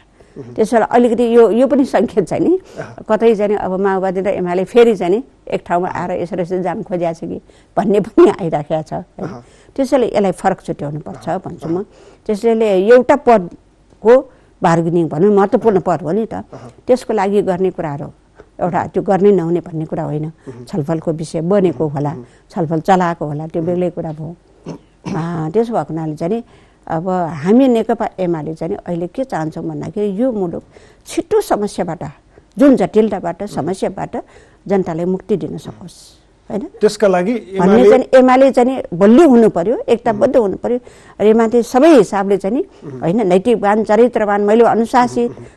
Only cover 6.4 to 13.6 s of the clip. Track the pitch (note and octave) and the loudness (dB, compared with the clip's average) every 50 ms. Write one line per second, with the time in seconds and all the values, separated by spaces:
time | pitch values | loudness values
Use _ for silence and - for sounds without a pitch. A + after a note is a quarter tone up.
6.4 | F3+ E3 F#3 F#3 F3+ F#3 E3 A3 F#3+ - F#3 F3 E3+ E3 E3 - - F3 F#3 - | -6 -4 -4 -4 -4 -4 -6 -6 -8 -8 -6 -4 -4 -4 -6 -6 -10 -12 -12 -14
7.4 | - _ _ _ _ _ _ - G3+ - F#3+ G#3 F#3 - - - F4 - - - | -14 _ _ _ _ _ _ -4 -2 0 0 0 0 0 4 4 4 4 4 0
8.4 | G3 E3 D#3 D3 D3+ - E3 D#3 D#3 - D#3+ D#3+ F3+ _ _ - F#3+ F3+ G3 A#3+ | -4 -4 -4 -4 -4 -4 -4 -4 -4 -6 -10 -12 -12 _ _ -12 -12 -12 -12 -14
9.4 | B2 _ _ _ _ - _ - C4+ B3 D4 C4+ A#3 - - - G3+ F#3+ F3 - | -18 _ _ _ _ -16 _ -4 -2 0 2 0 0 0 0 0 0 0 -2 -2
10.4 | - G3 F#3+ - - - E3 - D#3 C#3+ D3+ D3+ - - F3 C3 - E3 D#3+ F#3+ | -2 -2 -2 -2 -6 -12 -10 -8 -8 -10 -8 -10 -12 -14 -16 -12 -8 -8 -8 -8
11.4 | - - E3 E3 - D#3+ E3 F3 G#3 - _ _ - - - _ _ - G#3+ G3 | -8 -12 -16 -12 -8 -6 -6 -6 -6 -10 _ _ -20 -20 -20 _ _ -6 -6 -2
12.4 | A#3 A#3 A3+ A3 A3+ G#3+ G3 F#3 F#3+ G#3 A#3+ B3+ A#3+ B3 D4 C4 - - A#3 G#3+ | 0 0 0 2 2 2 2 2 4 6 6 6 6 4 0 2 4 4 4 4
13.4 | F3 E3+ - - | 2 -2 -12 -20